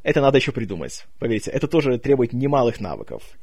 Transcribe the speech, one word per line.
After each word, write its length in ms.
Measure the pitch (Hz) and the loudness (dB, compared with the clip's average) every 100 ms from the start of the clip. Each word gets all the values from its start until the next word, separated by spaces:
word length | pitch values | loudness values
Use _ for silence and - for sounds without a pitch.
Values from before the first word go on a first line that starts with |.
это 180 | - 151 | 0 4
надо 160 | 139 139 | 6 6
ещё 140 | 135 | 4
придумать. 540 | 131 107 92 64 - - - | -2 -4 -6 -8 -10 -14 -6
Поверьте, 320 | 120 110 - | -2 -2 -2
это 180 | 135 147 | -4 0
тоже 300 | 165 143 123 | 2 2 0
требует 360 | 131 135 120 | 2 2 2
немалых 460 | 123 139 143 120 113 | 0 0 2 2 0
навыков. 440 | 98 62 - 58 - - | -6 -8 -10 -12 -14 -16